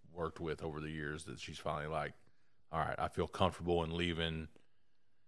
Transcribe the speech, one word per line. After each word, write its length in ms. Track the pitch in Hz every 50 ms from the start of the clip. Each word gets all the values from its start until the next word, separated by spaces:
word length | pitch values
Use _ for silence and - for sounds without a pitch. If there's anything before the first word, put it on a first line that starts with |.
| - - 80
worked 260 | 87 82 80 - -
with 240 | 85 80 76 69 85
over 160 | 82 73 76
the 100 | 76 76
years 360 | 78 78 76 73 76 78 -
that 140 | - 60 -
she's 160 | - - 78
finally 300 | - - - 76 76 73
like, 260 | 78 80 78 73 71 - - - - - - - - - - - -
"All 80 | 82 80
right, 160 | - - -
I 120 | - - -
feel 180 | - - 87
comfortable 560 | 78 - - 98 90 80 - 85 87 87 85 82
in 120 | 80 82
leaving." 500 | 85 87 87 85 80 82 82 80 80 80 80 - - - - - - - - - - - - - - -